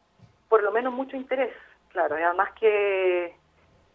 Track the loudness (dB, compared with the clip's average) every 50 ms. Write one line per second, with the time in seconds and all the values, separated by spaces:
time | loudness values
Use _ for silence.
0 | _ _ _ _ -20 -20 _ _ _ 2 2 4 4 2 0 0 -2 -2 -4 -6
1 | -8 -8 -8 -10 -8 -4 -4 -2 -2 -4 -6 -10 -20 -20 -20 _ _ _ -4 -2
2 | -2 -2 -2 0 0 0 0 0 -2 -4 -2 0 2 4 4 4 2 0 0 0
3 | 2 2 0 0 -2 -6 -10 _ _ _ _ _ _ _ _ _ _ _ _